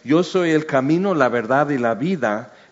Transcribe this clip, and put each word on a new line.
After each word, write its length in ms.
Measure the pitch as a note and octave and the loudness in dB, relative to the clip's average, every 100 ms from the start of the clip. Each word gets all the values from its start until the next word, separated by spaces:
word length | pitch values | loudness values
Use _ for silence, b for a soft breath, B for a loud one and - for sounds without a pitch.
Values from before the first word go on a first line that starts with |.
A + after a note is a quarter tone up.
"Yo 180 | A#2+ D#3+ | 0 0
soy 280 | F3 F#3+ E3+ | 2 0 2
el 120 | D#3 | 0
camino, 520 | D#3 C3+ C3+ E3+ G3 | 2 0 2 0 0
la 140 | D#3+ B2 | 2 2
verdad 420 | A#2+ A2 C3+ D3 | 0 0 0 0
y 80 | C#3 | 0
la 160 | A#2 | -2
vida. 580 | A2 E3 F3 A2+ G#2 B2+ b b | -2 -4 -2 -2 -4 -8 b b